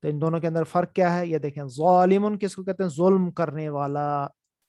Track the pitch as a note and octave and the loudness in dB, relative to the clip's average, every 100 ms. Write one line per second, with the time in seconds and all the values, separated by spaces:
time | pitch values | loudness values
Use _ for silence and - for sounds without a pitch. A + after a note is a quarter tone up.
0 | D#3 D3 D#3+ E3 E3 E3 D#3+ F3+ F3 - | -4 -2 -2 -2 -2 -2 -2 -2 -2 0
1 | F3+ F3 F3 D#3+ D3 C#3+ C#3+ B2+ E3 F3+ | 2 2 -2 -4 -4 -8 -12 -2 4 6
2 | F3+ G3 G#3 G#3+ G3+ F#3 F#3 F#3 F#3+ C#3+ | 6 4 2 -2 -6 -6 -8 -4 -4 2
3 | F3+ F#3+ F3+ D#3 E3 D3 D#3 C#3+ C#3+ C#3+ | 4 4 2 -2 -4 -4 -6 -4 -4 -4
4 | D3 C#3+ C#3+ _ _ _ | -2 -4 -6 _ _ _